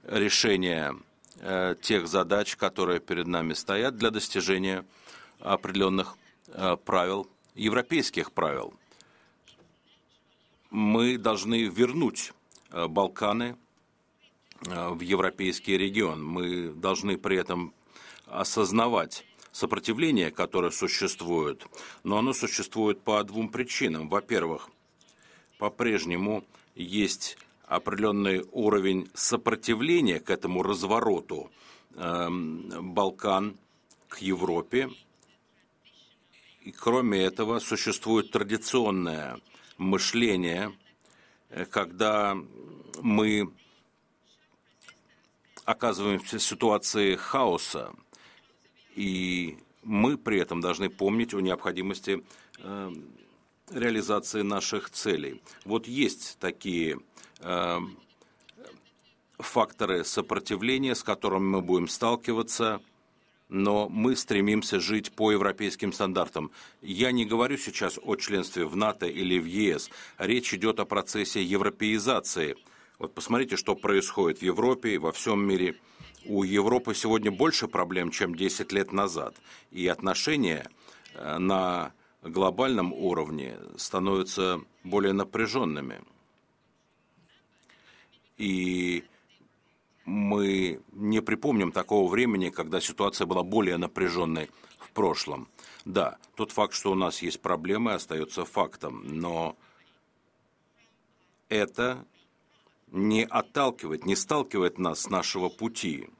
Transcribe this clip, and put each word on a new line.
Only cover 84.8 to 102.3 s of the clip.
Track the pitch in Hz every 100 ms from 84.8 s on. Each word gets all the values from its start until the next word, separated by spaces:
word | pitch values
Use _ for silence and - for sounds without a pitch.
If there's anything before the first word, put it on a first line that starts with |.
более | 92 98 98
напряжёнными. | 98 98 107 110 123 98 73 67 50 - _ _ _ _ _ _ _ _ _ _ _ _ _ _ _ _ _ - - _ _ _ -
И | 104 92 90 90 90 87 - _ _ _ _ _ _ _ _ _
мы | - 101 101 104 98 95 92 80 -
не | 101 104 110
припомним | 107 110 143 113 90
такого | 95 - 104 92
времени, | 101 123 98 90
когда | 78 80 85
ситуация | - 85 101 - 87
была | 90
более | 90 107 95 87
напряжённой | 87 - 92 85 82 80 76 - - -
в | -
прошлом. | - 95 78 - 69 - - - -
Да, | - 95 69 - - -
тот | 107
факт, | - 104
что | - 101
у |
нас | 95 90 -
есть | 85 -
проблемы, | - 87 82 104 117
остаётся | 92 - 80 78 -
фактом, | 85 104 87 - 76 58 57 78
но | 87 82 82 - _ _ _ _ _ _ _ _ _ _ _ _ _ _ _ _ _ _ _
это | 107 101 - 123 127 - _ _